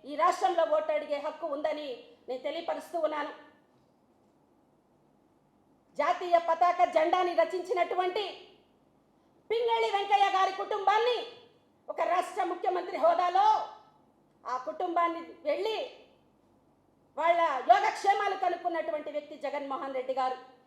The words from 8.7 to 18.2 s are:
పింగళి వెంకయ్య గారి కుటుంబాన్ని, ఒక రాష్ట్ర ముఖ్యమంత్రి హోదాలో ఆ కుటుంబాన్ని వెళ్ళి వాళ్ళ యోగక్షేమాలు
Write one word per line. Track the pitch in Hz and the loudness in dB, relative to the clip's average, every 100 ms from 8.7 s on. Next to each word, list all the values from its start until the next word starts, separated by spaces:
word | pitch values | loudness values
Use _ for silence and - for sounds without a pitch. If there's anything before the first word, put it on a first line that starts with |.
| _ _ _ _ _ _ _ _ | _ _ _ _ _ _ _ _
పింగళి | 466 466 453 453 | 0 2 2 2
వెంకయ్య | 403 403 403 392 381 | 0 2 4 4 4
గారి | 381 381 | 0 0
కుటుంబాన్ని, | 392 392 392 427 466 453 - - - _ _ _ - | -4 0 2 4 2 -2 -6 -16 -20 _ _ _ -14
ఒక | 302 320 | -4 0
రాష్ట్ర | 359 - - 349 | 0 -2 -4 -4
ముఖ్యమంత్రి | 359 392 359 349 339 | -2 -2 -2 -4 2
హోదాలో | 320 339 359 370 427 440 - - - _ _ _ _ _ | 2 4 2 4 4 2 -2 -14 -20 _ _ _ _ _
ఆ | - 254 302 | -8 -8 -8
కుటుంబాన్ని | - 359 339 339 330 - - 294 | -6 -2 0 0 -2 -10 -8 -4
వెళ్ళి | 339 427 415 - - - _ _ _ _ _ _ _ _ _ _ - | -2 -2 -4 -8 -12 -20 _ _ _ _ _ _ _ _ _ _ 0
వాళ్ళ | 330 339 330 262 262 | 4 4 4 0 6
యోగక్షేమాలు | 392 440 - 392 415 | 6 6 0 2 2